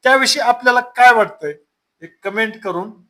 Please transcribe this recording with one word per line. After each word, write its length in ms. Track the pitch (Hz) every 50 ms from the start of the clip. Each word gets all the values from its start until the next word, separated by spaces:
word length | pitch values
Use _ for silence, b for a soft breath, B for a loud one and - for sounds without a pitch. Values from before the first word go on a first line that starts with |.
| _
त्याविषयी 380 | 254 262 269 262 254 - 294
आपल्याला 380 | 247 240 240 - 254 247 247 247
काय 340 | 240 247 - - 247 247 240
वाटतंय 400 | 226 208 170 - - 156 147 147 _ _ _ _ _ _ _ _ _
हे 60 | 165 165
कमेंट 560 | _ _ _ 196 196 214 226 214 214 - -
करून 280 | 202 175 175 190 220 220 _ _ _